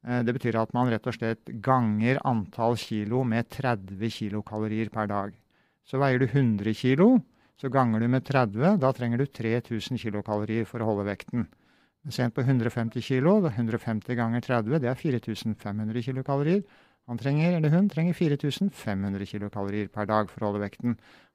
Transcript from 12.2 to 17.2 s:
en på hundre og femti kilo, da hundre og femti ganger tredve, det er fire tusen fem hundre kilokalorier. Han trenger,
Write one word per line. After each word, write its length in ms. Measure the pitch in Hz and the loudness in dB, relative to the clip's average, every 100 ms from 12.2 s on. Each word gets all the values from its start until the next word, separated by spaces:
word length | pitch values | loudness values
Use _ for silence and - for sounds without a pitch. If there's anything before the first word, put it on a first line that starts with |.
en 100 | 123 123 | -2 0
på 80 | |
hundre 240 | 127 131 113 | 2 2 2
og 80 | 120 | -2
femti 240 | 113 120 | -4 -4
kilo, 400 | - 131 147 214 | -2 0 4 4
da 80 | 170 107 | 2 0
hundre 240 | 117 113 | -2 -2
og 20 | |
femti 320 | - 110 - | -2 -4 -4
ganger 300 | 120 117 120 | -2 0 -2
tredve, 340 | - 123 107 156 | 0 -2 0 0
det 140 | 123 | 0
er 20 | |
fire 240 | 127 165 123 | -2 -2 -2
tusen 320 | - 107 117 107 | -4 -6 -6 -6
fem 240 | 107 101 | -6 -6
hundre 240 | 107 117 | -4 -4
kilokalorier. 580 | 120 131 131 139 147 196 - _ _ _ - | -4 -6 -2 0 2 0 -2 _ _ _ -10
Han 80 | |
trenger, 380 | 117 | -6